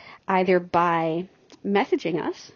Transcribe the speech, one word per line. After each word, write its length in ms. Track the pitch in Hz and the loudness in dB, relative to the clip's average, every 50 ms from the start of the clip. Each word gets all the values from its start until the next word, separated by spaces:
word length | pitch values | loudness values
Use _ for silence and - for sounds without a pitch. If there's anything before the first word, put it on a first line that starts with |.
| - - - - _ - | -20 -20 -20 -16 _ -2
either 320 | 190 185 190 185 185 180 | 0 0 4 4 2 2
by 680 | 175 175 - 170 170 175 170 165 165 165 160 170 185 - _ _ _ _ - _ - | 2 0 0 2 2 2 2 0 0 -2 -2 -4 -6 -8 _ _ _ _ -20 _ -6
messaging 560 | 196 202 196 - - 381 294 - 165 165 156 | 0 0 0 2 2 -2 -2 -2 -2 -4 -2
us 300 | - 311 370 - - - - | -4 -4 -6 -8 -14 -20 -20